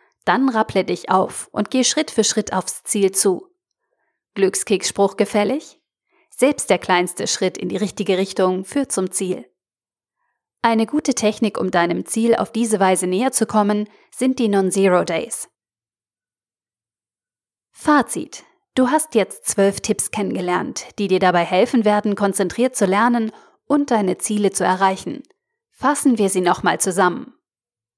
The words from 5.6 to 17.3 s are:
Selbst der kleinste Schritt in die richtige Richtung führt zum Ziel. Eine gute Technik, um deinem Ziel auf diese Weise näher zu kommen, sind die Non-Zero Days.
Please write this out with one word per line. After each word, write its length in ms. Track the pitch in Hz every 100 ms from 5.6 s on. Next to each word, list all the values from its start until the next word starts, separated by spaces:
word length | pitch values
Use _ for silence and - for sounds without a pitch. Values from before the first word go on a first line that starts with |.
| - _ _ _ _ _ _
Selbst 400 | - 269 285 -
der 100 | 180
kleinste 480 | - 180 180 - -
Schritt 300 | - 190 -
in 120 | -
die 80 | 185
richtige 400 | 202 - 196 185
Richtung 480 | 196 - 185 185 190
führt 260 | 285 262
zum 200 | - 185
Ziel. 340 | - 185 180 - _ _ _ _ _ _ _ _ _ _ _
Eine 240 | 233 226 220
gute 300 | 302 - -
Technik, 420 | 214 214 214 -
um 140 | 185
deinem 340 | 180 170 175 -
Ziel 300 | 220 233 226
auf 160 | -
diese 300 | - 233 208
Weise 260 | 190 185 185
näher 240 | 185 262
zu 140 | - 220
kommen, 420 | 214 202 208 208 _ _
sind 260 | - 262 254
die 100 | 214
Non-Zero 560 | 196 190 196 190 180 165
Days. 440 | 165 - - - _ _ _ _ _ _ _ _ _ _ _ _ _ _ _ _ _ _